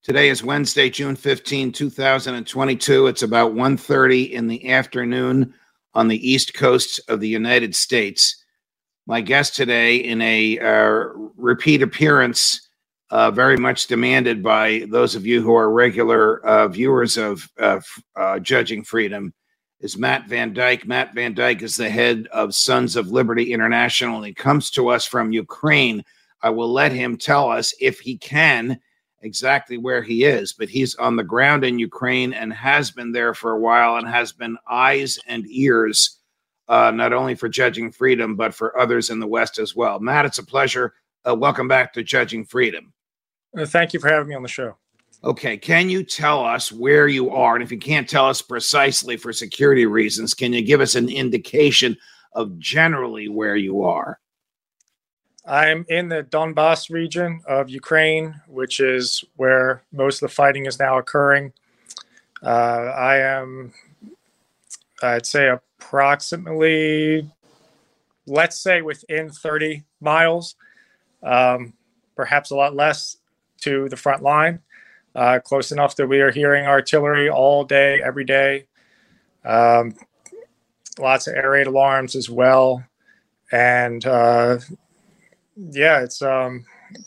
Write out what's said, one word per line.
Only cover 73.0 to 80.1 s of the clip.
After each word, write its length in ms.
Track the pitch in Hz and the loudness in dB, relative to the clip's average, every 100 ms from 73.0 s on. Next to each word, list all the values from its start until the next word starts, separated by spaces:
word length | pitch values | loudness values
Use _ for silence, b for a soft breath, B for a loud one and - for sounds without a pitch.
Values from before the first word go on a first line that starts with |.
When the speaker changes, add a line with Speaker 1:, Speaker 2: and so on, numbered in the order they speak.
| - - _ _ _ _ | -10 -16 _ _ _ _
Speaker 2:
to 260 | 147 139 135 | -4 -2 -4
the 80 | 127 | -4
front 260 | 143 135 | -2 0
line, 380 | 135 151 160 170 _ b b b b | 2 2 0 -2 _ b b b b
uh, 260 | - 123 127 | 0 2 2
close 300 | - 139 123 | 0 -4 -2
enough 240 | 143 143 - | -2 -2 0
that 100 | 131 | 0
we 140 | 139 | 4
are 100 | 135 | 2
hearing 360 | 143 143 143 143 | 2 2 2 4
artillery 640 | 139 - 156 147 147 143 | 2 4 0 2 0 0
all 340 | 147 135 143 | 2 4 4
day, 360 | 139 139 139 139 | 2 4 4 2
every 200 | 131 135 | -2 -6
day. 420 | 135 135 139 139 139 _ _ _ _ _ _ _ | 0 2 2 -2 _ _ _ _ _ _ _ _
Um, 500 | - 113 117 120 117 - _ | 0 4 6 4 2 -10 _